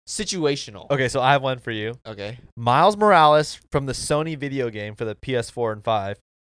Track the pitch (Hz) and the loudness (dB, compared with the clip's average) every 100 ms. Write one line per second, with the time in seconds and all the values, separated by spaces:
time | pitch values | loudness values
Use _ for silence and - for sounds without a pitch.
0 | - - 214 190 147 143 - 104 - 143 | -12 -8 -6 -2 -2 -2 -8 -14 -4 -2
1 | 127 131 131 139 131 127 120 110 107 123 | 0 0 2 2 2 -4 -6 -6 -6 -10
2 | - 104 101 120 - - 117 127 180 202 | -14 -12 -12 -12 -18 -4 2 4 4 4
3 | 214 180 151 151 151 - _ 147 139 123 | 4 8 8 6 2 -6 _ -4 -4 -6
4 | - 147 160 151 139 135 120 107 104 104 | -2 -2 -2 -6 -6 -4 -4 -4 -10 -8
5 | 113 104 - 127 113 - 117 107 107 110 | -8 -8 -4 -4 -4 -4 -4 -4 -2 -2
6 | 98 104 _ _ | -2 -8 _ _